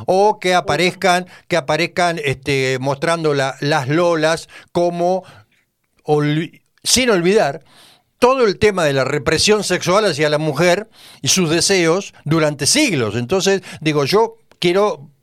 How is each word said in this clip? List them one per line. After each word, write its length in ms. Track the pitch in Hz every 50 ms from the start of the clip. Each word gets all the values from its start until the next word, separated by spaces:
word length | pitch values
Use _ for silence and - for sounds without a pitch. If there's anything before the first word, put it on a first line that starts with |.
| 110 -
o 320 | 175 190 202 214 208 208
que 140 | - 180 180
aparezcan, 680 | 180 147 135 147 147 175 180 175 185 - 185 175 180 180 180 - - _ _
que 80 | 180
aparezcan, 640 | 165 143 139 156 156 170 165 - - 180 175 165 165 147
este, 540 | 143 127 127 - 147 143 135 131 131 131 127
mostrando 520 | 131 139 143 139 151 165 165 170 160 156 147
la, 220 | 139 135 135 131 -
las 260 | - 143 156 156 131 120
lolas 600 | 147 170 175 175 170 160 151 156 165 160 - - - - - _ -
como 500 | 175 175 175 170 175 175 175 185 185 185 - - - - _ _ _ _ _ _ _ _ _ _ _ _
olvi-, 600 | - 151 147 147 147 147 156 175 170 165 - _ _ _ _ -
sin 260 | - - 233 262 247
olvidar 520 | 214 175 165 180 196 220 180 139 139 165 - _ _ - - - _ _ _ _ _ _
todo 260 | - 240 262 269 247
el 140 | 214 180 -
tema 240 | - 208 202 185 170
de 80 | 147
la 140 | 139 135 131
represión 580 | 123 139 147 127 160 160 156 - 196 214 214 190
sexual 400 | - 180 165 - 160 180 208 220
hacia 240 | 202 156 127 156 151
la 100 | 151 147
mujer 520 | 156 156 139 135 175 180 175 190 220 - _ - - - - -
y 80 | - 131
sus 200 | - 190 180 151
deseos 640 | 160 170 156 - 196 185 170 160 160 190 196 - - - _
durante 400 | 147 147 165 156 151 147 131 147
siglos. 500 | 127 - 262 311 269 180 139 117 107 98
Entonces, 460 | 120 123 120 185 196 175 196 196 190 - - - -
digo, 240 | - 156 147 147 143
yo 320 | 135 - 208 233 226 - - _ _ _ _
quiero, 480 | - 175 175 196 208 208 180 143 139 - _ _